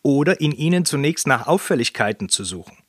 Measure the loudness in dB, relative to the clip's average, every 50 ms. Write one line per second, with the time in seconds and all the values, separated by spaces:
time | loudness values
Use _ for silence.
0 | 2 2 2 4 4 2 2 2 0 -2 0 0 0 0 2 2 0 0 -2 0
1 | 0 0 -2 -2 0 0 0 0 2 0 0 0 0 -2 0 0 0 -2 0 0
2 | 0 0 0 -4 -4 -4 -4 -4 -4 -8 -10 -12 -14 -16 -20 _ _